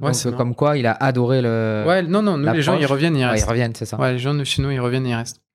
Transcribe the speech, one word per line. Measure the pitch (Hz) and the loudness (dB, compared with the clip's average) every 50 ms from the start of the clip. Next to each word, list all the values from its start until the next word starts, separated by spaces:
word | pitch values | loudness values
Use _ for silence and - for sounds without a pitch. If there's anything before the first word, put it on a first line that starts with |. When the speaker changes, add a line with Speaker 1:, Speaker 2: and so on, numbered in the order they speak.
Speaker 1:
Ouais, | 135 | -2
Speaker 2:
Donc, | 147 143 | -2 -2
Speaker 1:
c'est | - - 123 | 0 -2 -2
Speaker 2:
euh, | |
Speaker 1:
marrant. | 120 127 123 | -2 0 -2
Speaker 2:
comme | 120 117 | -2 0
quoi, | - 147 147 151 143 | 0 2 2 2 2
il | 120 | 2
a | 113 - | 0 0
adoré | - 131 135 123 123 120 120 131 131 | 2 0 0 2 2 2 2 2 2
le, | 123 117 113 113 113 110 107 107 107 | 2 0 0 0 0 0 -2 0 0
Speaker 1:
Ouais, | 160 180 190 | 2 2 0
non, | 175 156 185 214 | 0 0 0 0
non, | 214 202 175 143 | 2 0 0 0
nous, | 143 156 170 | 0 0 2
les | 160 | 2
gens, | 139 165 | 2 2
ils | 185 170 | 2 2
Speaker 2:
l'approche. | 143 135 | 2 0
Speaker 1:
reviennent, | 139 135 156 170 156 | 0 0 2 2 2
ils | 135 127 | 2 2
Speaker 2:
Ouais, | |
ils | 123 | 2
Speaker 1:
restent. | 113 107 104 113 | 2 2 0 0
Speaker 2:
reviennent, | 117 120 123 117 113 | 2 0 0 -2 -2
c'est | - 117 | -6 -8
ça. | - - - | -6 -2 -2
Speaker 1:
Ouais, | 131 127 127 | 0 0 0
les | 123 | -2
gens | 123 139 | -2 -2
de | 147 147 135 | -2 -2 -2
chez | - - 147 | -2 -2 -2
nous, | 135 139 | -2 -2
ils | 139 127 | -2 -2
reviennent, | 123 120 123 131 131 | -2 -2 -2 -2 -2
ils | 123 120 | -2 -4
restent. | 117 117 - - _ _ _ | -4 -6 -8 -12 _ _ _